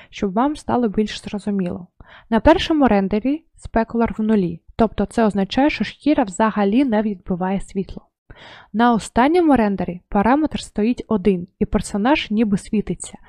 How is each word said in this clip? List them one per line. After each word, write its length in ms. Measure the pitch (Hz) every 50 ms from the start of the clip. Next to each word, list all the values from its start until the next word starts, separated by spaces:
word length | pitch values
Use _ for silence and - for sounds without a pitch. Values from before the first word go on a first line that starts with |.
| - -
щоб 220 | - - 208 196
вам 240 | 180 220 254 294 302
стало 320 | - - - 226 247 240 214
більш 320 | 185 214 214 208 - -
зрозуміло. 640 | - - - 202 - 208 202 196 175 175 - 185 175 - _ _ - - - - - -
На 100 | 226 226
першому 480 | - 294 330 - - - 330 294 269 233
рендері 560 | 208 196 196 185 208 214 - 262 294 320 _ _ _
спекуляр 580 | - - - - 226 226 - - 233 226 220 185 -
в 40 |
нулі, 380 | 214 214 220 202 180 170 170 - _ _ -
тобто 300 | - 226 208 - - 202
це 180 | - - 240 226
означає, 460 | 208 185 202 196 - - 254 277 311
що 140 | - - 214
шкіра 400 | - - _ - 294 302 285 240
взагалі 600 | 196 180 - 220 220 - 214 202 196 214 254 294
не 180 | 254 208 214
відбиває 580 | 214 220 202 180 - - 190 170 185 185 196 190
світло. 420 | - - - 196 180 - - - _ _ _ _ _ - - - - - - - - _
На 200 | - 214 240 240
останньому 640 | 233 208 - - - 226 247 294 339 359 339 311 269
рендері 440 | 233 220 202 196 - 180 - 175 180 _ -
параметр 520 | - 202 196 220 269 302 311 277 - -
стоїть 440 | - - - - 208 240 247 - - -
один, 380 | 226 202 180 214 190 175 180 - _ -
і 80 | 208
персонаж 640 | - - 202 - - - 196 202 254 311 302 - -
ніби 280 | 208 214 233 208 202 -
світиться, 600 | - - 220 202 190 - 175 - - - - - _